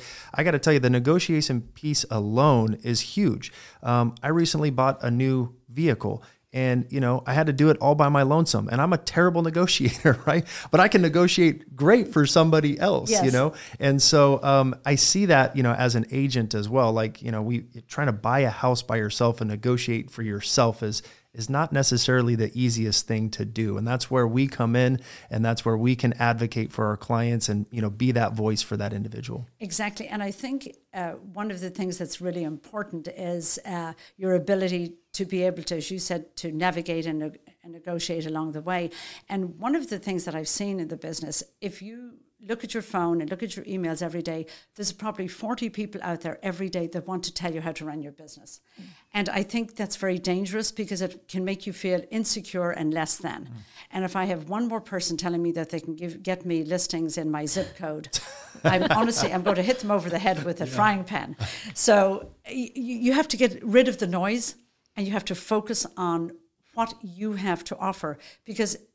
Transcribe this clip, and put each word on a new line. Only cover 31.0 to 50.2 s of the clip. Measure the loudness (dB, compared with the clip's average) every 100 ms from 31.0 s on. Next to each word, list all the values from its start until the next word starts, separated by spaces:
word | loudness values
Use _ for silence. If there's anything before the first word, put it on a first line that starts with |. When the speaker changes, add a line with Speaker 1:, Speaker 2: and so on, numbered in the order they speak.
| -8
Speaker 2:
one | -8 -14 -8 -8
of | -6
the | -8
things | -6 -6 -4
that's | -8 -8
really | -6 -4
important | -6 -8 -10 -10 -8 -10 -12
is, | -10 -6 -6 -4 -6
uh, | -6 -8 -8 -12 -20 -6
your | 0
ability | 2 2 0 0 -2 -4 -10 _
to | -8 -4
be | 0
able | 0 -2
to, | -6 -6
as | -6
you | -6
said, | -4 -6 -8 -10
to | -6
navigate | -2 0 0 -4 -4 -4
and, | -4
neg-, | -6 -10 _ _
and | -20
negotiate | -16 -8 -6 -6 -6 -6
along | -6 -6
the | -6
way. | -4 -4 -4 -10 -18 -18 -8
And | -6 -6 -6
one | -2 -2
of | -2
the | -8
things | -4 -6 -4
that |
I've | -6 -4
seen | -4 -4 -4
in | -6
the | -8
business, | -10 -10 -8 -8 -10 _
if | -12 -12
you | -16 -18 -20 -20 _ _
look | -10 -8
at | -6
your | -8
phone | -4 -2 0 0
and | -2
look | -6
at | -8 -10
your | -8
emails | -6 -4 -4
every | -6 -6
day, | -6 -6 -8 -16 _ -8
there's | -8
probably | -6 -8 -8 -10
forty | -8 -8 -6 -6
people | -6 -8 -8
out | -6 -6
there | -8 -8
every | -6 -6 -6
day | -4 -6
that | -6 -6
want | -8 -8
to |
tell | -6 -6
you | -6
how | -8
to | -8
run | -10 -10
your | -12
business. | -16 -20 -20 -20 -20 _ -20
Mm. | -20 -20 _
And | -4 -2
I | -2
think | -2 -4 -6 -6
that's | -6 -4
very | -2
dangerous | -2